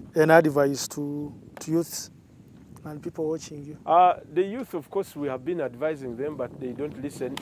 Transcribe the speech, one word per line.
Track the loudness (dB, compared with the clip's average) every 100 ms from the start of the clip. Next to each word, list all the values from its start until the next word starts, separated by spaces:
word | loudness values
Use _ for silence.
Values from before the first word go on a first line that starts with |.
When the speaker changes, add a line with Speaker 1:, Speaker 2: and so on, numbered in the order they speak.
| -2 4
Speaker 1:
An | 8
advice | 8 8 4 2 0 -6
to, | -6 -6 -6 -10 -12 -18 -14
to | -2
youths | -2 -2 -6 -12 -16 -20 -20 -20 -20 -20 -18
and | -14 -12
people | -10 -6 -4
watching | -4 -8 -14
you? | -14 -8 4
Speaker 2:
Uh, | 8 8 6 -2
the | -2
youth, | -2 -2 -6
of | -8 -6
course, | -4 -4 -4
we | -4
have | -4 -4
been | -4
advising | -4 -4 -4 -4 -8 -6
them, | -6 -6
but | -8 -8
they | -10
don't | -6 -8 -8
listen. | -10 -6 -8 -8